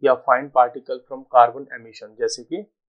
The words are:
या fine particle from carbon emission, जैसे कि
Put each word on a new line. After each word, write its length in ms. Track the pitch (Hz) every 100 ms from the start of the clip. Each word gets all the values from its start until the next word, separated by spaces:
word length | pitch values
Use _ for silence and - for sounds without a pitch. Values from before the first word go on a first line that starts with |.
या 100 | 139
fine 340 | 127 - 127 143
particle 500 | 131 123 127 - 127
from 240 | - 135
carbon 440 | 131 127 120 135 131
emission, 420 | 123 113 110 107
जैसे 300 | 110 113 -
कि 280 | 117 175 208 _